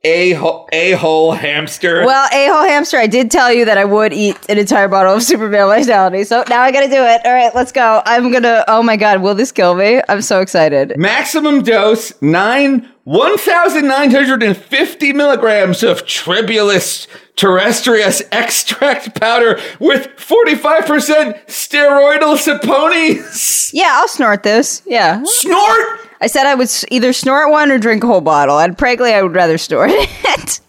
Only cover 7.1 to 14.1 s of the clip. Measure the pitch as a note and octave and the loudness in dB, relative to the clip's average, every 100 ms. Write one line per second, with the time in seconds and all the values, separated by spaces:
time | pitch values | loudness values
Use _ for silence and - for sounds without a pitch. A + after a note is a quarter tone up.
7.1 | A#3 A#3+ B3 A#3+ A#3 B3+ C4 A3+ A3 G#3 | 2 2 2 2 0 -2 0 2 2 0
8.1 | A#3+ B3 B3 A#3+ A3+ - A3+ A#3 A3 G#3 | 0 0 0 2 0 2 0 2 0 2
9.1 | G3 F#3+ G3+ B3+ - F3+ F3 G3+ B3 - | 2 0 -2 -2 0 0 2 2 2 0
10.1 | G3+ - G3 F#3 F3+ D#3 C#3+ C#3 C#3+ F#3 | -4 0 -2 0 0 2 2 -2 -2 -2
11.1 | B3 D4 D#4+ D4+ C#4+ G3+ A3 G#3 A3 - | -2 -4 -4 0 0 2 0 2 0 -4
12.1 | - C#3+ E3+ G#3 C4 C#4 C4+ - _ - | -4 -2 0 0 0 0 -2 -4 _ -4
13.1 | D#4+ F#4+ G#4 - F4 E4 D4+ C#4 C4+ C#4+ | 0 0 0 0 0 0 0 -2 0 2